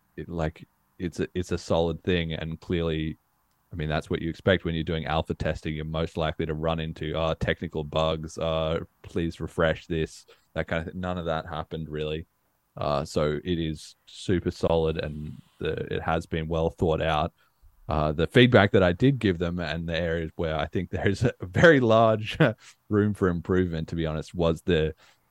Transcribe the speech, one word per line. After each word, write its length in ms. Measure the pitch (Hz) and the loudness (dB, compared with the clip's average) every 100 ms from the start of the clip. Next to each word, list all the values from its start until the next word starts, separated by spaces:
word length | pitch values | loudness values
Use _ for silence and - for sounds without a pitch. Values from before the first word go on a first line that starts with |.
| _ - | _ -14
It, 140 | 80 | -8
like, 380 | 85 80 - - _ _ - | -4 -4 -4 -14 _ _ -10
it's 200 | 90 - | -8 -4
a, 80 | - | -4
it's 180 | 90 87 | -4 -4
a 60 | 85 | -4
solid 460 | - 85 85 80 | 0 2 2 0
thing, 300 | - 90 82 | 0 0 0
and 260 | 78 80 82 | -4 -6 -8
clearly, 580 | - 90 82 80 78 76 _ _ _ _ _ | -4 -2 0 -2 -4 -6 _ _ _ _ _
I 40 | 80 | -6
mean, 140 | 76 | -2
that's 180 | 78 - | -2 -2
what 140 | 82 | -4
you 80 | 80 | -4
expect 360 | 80 - 92 85 | -2 2 2 2
when 100 | 82 | -2
you're 80 | |
doing 240 | 80 82 67 | -2 -4 -2
alpha 260 | 80 - | -2 -2
testing. 400 | - 82 73 82 | -2 -2 -4 -4
You're 120 | 76 78 | -6 -6
most 300 | 80 82 - | -4 -4 -2
likely 300 | 78 - 80 | -4 -2 -4
to 80 | |
run 260 | 78 80 82 | -2 -2 -2
into, 400 | 80 78 78 80 | -4 -6 -6 -2
uh, 140 | 80 80 | -2 0
technical 440 | - 82 87 82 | -2 -2 -4 -6
bugs, 540 | 73 80 80 80 78 - | -4 0 0 -2 -6 -6
uh, 440 | 82 80 80 82 - _ | -2 -2 0 -2 -6 _
"Please 380 | - 95 85 - | -10 -4 -4 -4
refresh 480 | 82 - 82 78 - | -6 2 2 2 -2
this," 400 | 82 80 - - - _ | -4 -4 -6 -20 -20 _
that 140 | - 80 | -8 -4
kind 180 | 82 80 | -4 -6
of 80 | |
thing. 80 | 92 | -6
None 160 | 90 90 | -6 -4
of 80 | 82 | -2
that 220 | 80 80 | -4 -4
happened, 420 | 78 78 82 78 | -8 -8 -8 -8
really. 380 | 76 76 78 85 _ _ _ _ - | -6 -4 -6 -8 _ _ _ _ -6
Uh, 260 | 73 71 | -2 -2
so 360 | 76 - 76 76 | -2 0 0 0
it 160 | 90 85 | -2 -2
is 360 | 80 76 - - - | -2 -4 -10 -20 -20
super 460 | - - 90 90 | -10 -2 0 0
solid, 520 | - 90 85 80 80 | -2 2 2 2 0
and 300 | 76 76 76 67 - - | -4 -8 -10 -12 -18 -8
the, 120 | 78 - - | -6 -4 -4
it 120 | - | -4
has 240 | - 82 - | 0 -2 -2
been 200 | 82 80 | -4 -2
well 220 | 82 82 | 0 0
thought 320 | - 87 80 | 0 0 2
out. 320 | 80 76 82 - _ _ - _ - | 2 0 0 -6 _ _ -20 _ -4
Uh, 220 | 76 76 | 0 0
the 160 | 78 80 | 0 4
feedback 440 | - 123 120 98 | 6 8 8 6
that 120 | 104 | 6
I 80 | 90 | 4
did 260 | 87 131 135 | 4 2 4
give 220 | 107 85 | 2 0
them, 200 | 87 87 | -2 -2
and 300 | 80 82 82 | -4 -4 -4
the 100 | 82 | -2
areas 320 | 85 82 80 - | -2 -2 -4 -4
where 200 | 82 78 | -2 -2
I 120 | 73 | -2
think 240 | 101 87 | -4 -4
there 160 | 87 104 | -2 0
is 160 | 98 | 0
a 100 | 123 - | 0 -2
very 380 | 95 92 175 147 | -4 4 6 8
large 580 | 120 110 113 110 107 - 147 107 | 6 6 6 2 -2 2 2 0
<laughs> 260 | - - - | -10 -20 0
room 260 | 107 104 101 | 2 2 4
for 120 | 95 | 2
improvement, 600 | 87 82 92 92 80 78 | 2 2 2 2 -2 -4
to 80 | 85 | -2
be 100 | 80 | -2
honest, 300 | 78 - 90 | -4 -6 0
was 260 | 82 80 | 2 2
the 320 | - 82 78 - _ _ _ | 2 2 2 -4 _ _ _